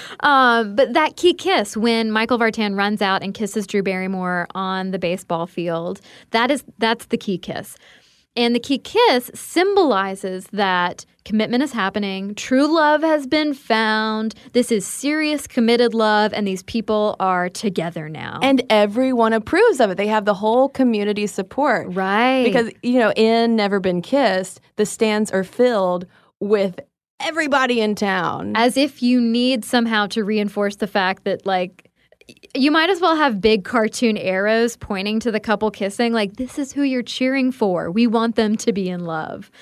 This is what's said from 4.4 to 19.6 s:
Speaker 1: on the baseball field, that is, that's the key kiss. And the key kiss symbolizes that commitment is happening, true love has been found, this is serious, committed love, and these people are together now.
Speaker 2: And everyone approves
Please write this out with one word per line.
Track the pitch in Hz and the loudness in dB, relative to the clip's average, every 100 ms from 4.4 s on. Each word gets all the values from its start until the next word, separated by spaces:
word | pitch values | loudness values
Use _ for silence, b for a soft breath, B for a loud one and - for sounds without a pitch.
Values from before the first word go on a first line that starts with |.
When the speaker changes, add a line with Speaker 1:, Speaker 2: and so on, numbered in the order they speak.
| 170 185 | -4 -6
Speaker 1:
on | 190 190 190 | -4 -4 -4
the | 185 | -4
baseball | 175 180 - 165 175 | -2 -4 -4 -4 -4
field, | - 170 165 170 190 B B B | -6 -4 -4 -6 -10 B B B
that | 220 240 | 2 4
is, | - - - | 2 -2 -4
that's | 226 233 - | -2 -2 -2
the | 233 | -6
key | - 180 | -4 -6
kiss. | - - - - b b b b b - | -6 -10 -12 -18 b b b b b -2
And | 233 240 | 0 0
the | |
key | - 277 | -2 -4
kiss | - 427 466 254 - - | -2 2 4 4 -2 -14
symbolizes | - 320 381 403 320 196 196 196 190 185 190 | -4 0 2 4 4 2 -2 -6 -8 -8 -8
that | 202 196 180 180 - - _ | -2 0 2 0 -4 -16 _
commitment | - 214 214 240 | -4 0 0 0
is | 285 | 0
happening, | 240 190 208 202 190 196 | -2 -2 -2 -4 -6 -8
true | 208 - 262 294 | -10 0 2 4
love | 330 302 302 | 4 4 4
has | 320 302 269 | 2 0 0
been | 311 302 | 0 0
found, | 277 - 220 220 214 220 214 220 - B | -4 -2 0 2 0 -2 -2 -6 -8 B
this | 240 240 | -2 0
is | 220 185 | 0 -2
serious, | - 277 302 302 294 - | -6 -4 -2 -2 -4 -4
committed | - 226 233 240 | -2 2 4 2
love, | 226 214 214 214 | 2 2 2 2
and | - 202 | 0 -4
these | 185 | -4
people | - 233 220 214 208 - | -6 -6 -2 0 0 0
are | 185 180 180 | 0 0 -2
together | - 214 180 170 165 156 | -4 -4 -4 -6 -8 -10
now. | 156 - - | -12 -12 -2
Speaker 2:
And | 269 269 254 | 2 2 4
everyone | 214 208 214 262 247 226 | 2 2 2 0 2 2
approves | 220 214 330 | 2 0 4